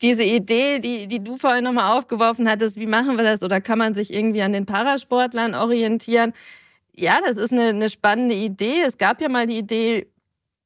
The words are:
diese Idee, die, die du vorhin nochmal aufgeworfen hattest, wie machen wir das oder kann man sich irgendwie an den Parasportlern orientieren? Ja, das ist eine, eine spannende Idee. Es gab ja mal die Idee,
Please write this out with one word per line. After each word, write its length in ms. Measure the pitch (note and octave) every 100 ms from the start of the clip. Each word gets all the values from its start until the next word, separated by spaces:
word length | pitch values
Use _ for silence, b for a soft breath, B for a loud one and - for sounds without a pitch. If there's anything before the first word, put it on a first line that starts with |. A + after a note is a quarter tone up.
diese 220 | A#3+ A#3
Idee, 560 | G#3 A#3 F#3+ A3+ C#4 C#4+
die, 280 | A#3 A#3+ G3+
die 160 | A#3
du 140 | G3+ C4
vorhin 260 | C#4 B3
nochmal 340 | B3 A#3+ G3 A#3+
aufgeworfen 520 | - A3 A3+ A#3 A3+
hattest, 280 | G#3+ A3 G#3
wie 100 | A3
machen 280 | A3 C4+ A#3
wir 80 |
das 180 | A3 G#3+
oder 200 | F#3 G3
kann 160 | G3 A3+
man 160 | A3 G3+
sich 180 | G#3
irgendwie 280 | G#3 A3 G#3+
an 100 | G3
den 140 | G3+ G3+
Parasportlern 920 | G3+ B3+ C#4 - B3 B3 A#3 A#3 C#3
orientieren? 800 | A3+ A#3+ A3+ A3+ - A#3 A#3 B B B B B _
Ja, 260 | - D#3+ A#3+ F#4
das 120 | G#3+
ist 160 | A3+
eine, 160 | B3 A#3
eine 200 | G#3 G#3+
spannende 460 | - G#3 A3 B3 G3+
Idee. 460 | A3 G3 G#3+ D#4+ D4+
Es 120 | -
gab 240 | G3 B3+
ja 80 | D#4
mal 180 | B3+ A#3
die 100 | A3+
Idee, 500 | G#3 A3+ A3+ A3+ - _ _ _ _ _